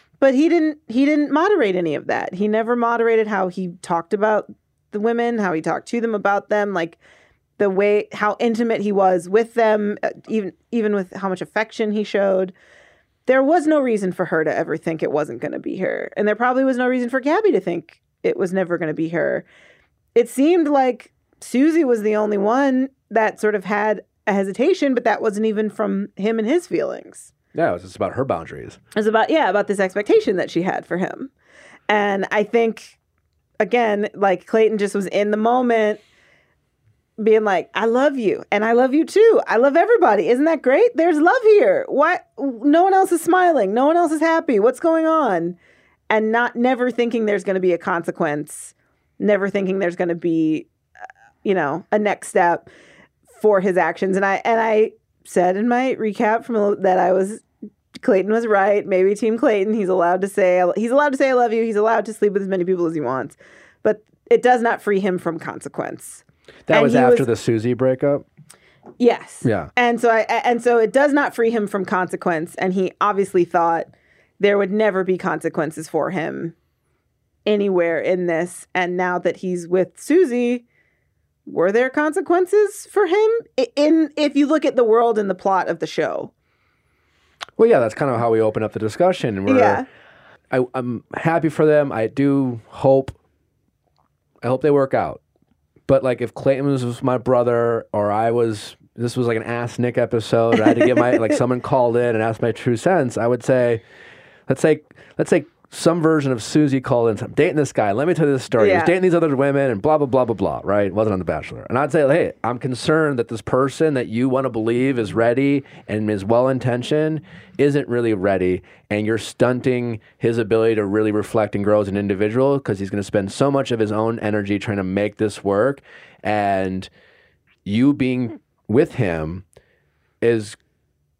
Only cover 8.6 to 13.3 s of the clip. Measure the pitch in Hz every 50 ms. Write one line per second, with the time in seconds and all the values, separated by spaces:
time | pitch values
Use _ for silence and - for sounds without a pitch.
8.6 | 240 226 226 - 202 208 196 196 190 185 185 180 175 180 190 226 226 233 - 233
9.6 | 226 214 214 214 208 208 208 - - - - 147 _ - 220 220 196 180 - _
10.6 | _ - 233 233 214 214 208 196 185 185 - 185 190 196 185 180 165 - - 214
11.6 | 220 214 - - 220 208 208 214 208 - - 202 202 196 190 185 190 185 - _
12.6 | _ _ - - _ _ _ _ _ _ _ _ - -